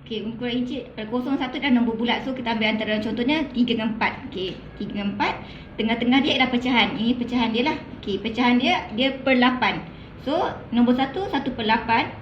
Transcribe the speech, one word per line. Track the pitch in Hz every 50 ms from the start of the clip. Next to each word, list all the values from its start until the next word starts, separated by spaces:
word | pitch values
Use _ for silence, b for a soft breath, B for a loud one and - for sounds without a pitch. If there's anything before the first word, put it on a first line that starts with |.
| -
Okey, | - 220 208 196 226
ukuran | 226 220 247 240 240 254
inci, | 247 254 294 254 -
uh, | - - 220 220 214
kosong | 233 247 247 285 277 269
satu | 269 247 -
adalah | 302 269 285 247 240
nombor | 226 220 226
bulat. | 220 240 240 240 -
So, | - 269 247
kita | - - 233
ambil | 226 214 220 214 220
antara | 214 214 208 214 214
contohnya | 214 226 220 226 240 262 302 320 294 -
tiga | - 233 247 233 233 220
dengan | 220 226 -
empat. | - - - - - - -
Okey, | - 190 185 185 - - - - -
tiga | - 208 -
dengan | 202 208 202 202 196
empat. | - 302 - - - B B B B B B - -
Tengah-tengah | 214 220 233 233 240 233 254 277
dia | 254 311 277
adalah | 262 262 247
pecahan. | 240 240 254 254 262 233 202 196 160 -
Ini | 220 233 247
pecahan | 240 233 - 247 254 233 220 214
dia | 233 247
lah. | 320 - - - - -
Okey, | - - 208 196 190
pecahan | - 226 220 233 262 247 247 247
dia, | 269 330 370 - - -
dia | 214 214 262 269 269 - -
per | 269 262 247
lapan. | 247 254 247 - 226 196 175 160 - B B B B B B -
So, | - 262 302 349 - - - - - -
nombor | - 240 240 240 247 254
satu, | 269 269 - 370 381 -
satu | - - - 277 240
per | - 220
lapan. | 214 220 - - - 226 240 302 - - -